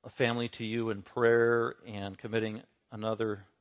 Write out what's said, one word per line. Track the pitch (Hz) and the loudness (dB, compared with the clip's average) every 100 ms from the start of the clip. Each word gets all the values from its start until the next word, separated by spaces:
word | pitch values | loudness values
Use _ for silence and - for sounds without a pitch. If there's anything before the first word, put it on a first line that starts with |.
a | 117 | -18
family | - 120 120 117 | -2 0 0 -4
to | - | -6
you | 110 113 113 | -6 -4 -2
in | 101 | -4
prayer | 95 - 117 117 117 117 117 - - | -6 2 6 6 6 4 0 -4 -12
and | 104 98 95 | -10 -10 -10
committing | 113 110 110 110 - _ _ | -4 -2 -2 -6 -14 _ _
another | 107 110 110 110 101 101 _ | -8 -4 -2 -2 -4 -10 _